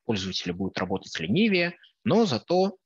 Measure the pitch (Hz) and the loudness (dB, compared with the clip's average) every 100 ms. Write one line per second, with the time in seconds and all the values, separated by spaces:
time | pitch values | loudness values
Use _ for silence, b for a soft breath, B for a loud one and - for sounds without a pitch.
0 | - 104 95 - 92 87 95 - 92 95 | -4 -4 -4 -6 -6 -4 -4 -4 -4 -4
1 | - - 165 180 226 185 175 - b _ | -6 -6 0 2 2 2 0 -4 b _
2 | 110 196 214 107 - 180 190 - | 2 2 2 0 0 2 2 -2